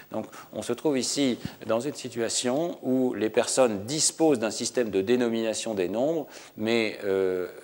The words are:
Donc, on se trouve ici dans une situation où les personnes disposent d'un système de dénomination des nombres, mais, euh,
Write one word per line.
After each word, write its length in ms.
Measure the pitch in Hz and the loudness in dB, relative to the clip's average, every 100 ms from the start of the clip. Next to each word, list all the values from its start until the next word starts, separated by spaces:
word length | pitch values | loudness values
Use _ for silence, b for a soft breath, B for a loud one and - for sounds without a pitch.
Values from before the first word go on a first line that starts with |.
| B | B
Donc, 140 | 110 107 B B | -10 -10 B B
on 80 | - | -8
se 100 | - | -4
trouve 260 | 120 160 131 | -2 0 0
ici 400 | 117 - 139 113 B B 110 | 0 0 0 0 B B -2
dans 140 | 113 | -2
une 120 | 139 | -2
situation 840 | - 127 113 113 - 123 135 175 175 | -6 -8 -4 -2 0 0 0 -2 -4
où 300 | 131 131 127 104 | 0 2 2 2
les 140 | 110 | 2
personnes 540 | 120 110 - 127 101 | 2 2 4 4 2
disposent 560 | 104 151 - - 160 127 | -4 0 0 4 4 4
d'un 100 | 110 | 2
système 420 | - 120 - 117 | -2 -2 0 0
de 100 | 95 | 2
dénomination 720 | 98 123 120 113 113 107 113 | 2 2 2 0 0 -2 -2
des 160 | 104 87 | -2 0
nombres, 360 | 104 139 165 139 B B - | 0 0 0 -4 B B -4
mais, 420 | 107 117 107 - | 0 2 0 -2
euh, 440 | 101 95 95 92 87 - | 0 2 2 0 -4 -8